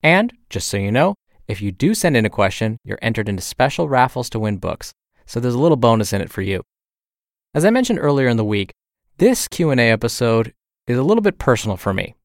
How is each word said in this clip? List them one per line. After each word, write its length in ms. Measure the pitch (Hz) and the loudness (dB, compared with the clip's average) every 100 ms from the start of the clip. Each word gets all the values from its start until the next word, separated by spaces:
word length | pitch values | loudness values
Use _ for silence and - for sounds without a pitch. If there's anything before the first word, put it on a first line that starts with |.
And, 320 | 156 180 233 - _ | 4 2 0 -6 _
just 180 | 98 - | -8 -6
so 100 | 104 | -4
you 140 | 98 | 0
know, 240 | 117 170 202 _ _ - | 2 0 0 _ _ -10
if 140 | 101 | -6
you 100 | 101 | -6
do 220 | 90 151 | -2 0
send 240 | 220 175 131 | 2 2 2
in 80 | 107 | 0
a 40 | |
question, 480 | - 98 - 110 110 | 0 -2 0 -4 -6
you're 140 | - - | -10 -6
entered 260 | 113 113 107 | -4 -2 -4
into 140 | 98 | -6
special 440 | - - 131 - 160 | -8 -2 0 0 -2
raffles 420 | 131 127 - 120 | 2 0 0 -6
to 80 | 113 | -4
win 180 | 107 101 | -4 -4
books, 360 | 90 80 - - _ _ - | -6 -8 -12 -20 _ _ -10
so 140 | - | -4
there's 140 | 123 | -2
a 60 | 120 | 2
little 180 | 156 147 | 2 4
bonus 360 | 117 113 104 | 4 2 0
in 80 | 101 | -4
it 100 | - | -6
for 100 | - | -8
you. 220 | 95 95 - _ _ _ _ _ _ _ _ | -6 -6 -8 _ _ _ _ _ _ _ _
As 120 | - 175 | 0 2
I 40 | |
mentioned 300 | 240 254 233 | 2 0 0
earlier 280 | 147 139 131 | 0 2 2
in 100 | 117 | 0
the 80 | 107 | 0
week, 260 | 104 98 - _ _ _ _ | -2 -4 -10 _ _ _ _
this 300 | 208 254 - | 2 2 -4
Q 220 | - 160 | -2 0
and 100 | 131 | 2
A 100 | 117 | 4
episode 640 | 110 117 - 120 113 113 _ _ _ - | 2 0 -2 0 2 0 _ _ _ -4
is 100 | 123 | -2
a 60 | |
little 200 | 139 226 | 2 2
bit 160 | 208 - | 0 -2
personal 380 | - 120 110 95 | 0 0 0 -4
for 160 | - | -4
me 220 | 95 95 - | -4 -6 -12